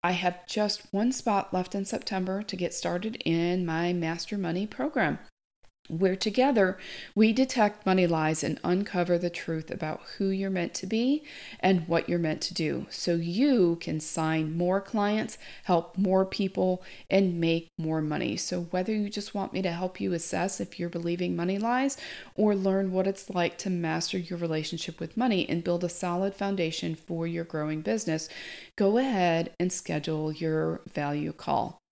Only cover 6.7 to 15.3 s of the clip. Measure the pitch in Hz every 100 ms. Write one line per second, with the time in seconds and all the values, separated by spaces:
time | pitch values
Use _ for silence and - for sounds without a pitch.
6.7 | 190 - - - - 220 226 262 254 208
7.7 | 208 - 185 175 160 156 160 - 156 -
8.7 | 180 202 180 175 175 175 170 - 160 160
9.7 | - 156 - - - 196 190 196 185 170
10.7 | - 185 220 247 302 - - - - 185
11.7 | 185 165 170 - 175 160 151 - - 156
12.7 | 135 139 - - 170 170 180 285 247 175
13.7 | 170 165 156 - - 160 160 156 165 175
14.7 | 190 196 220 202 214 -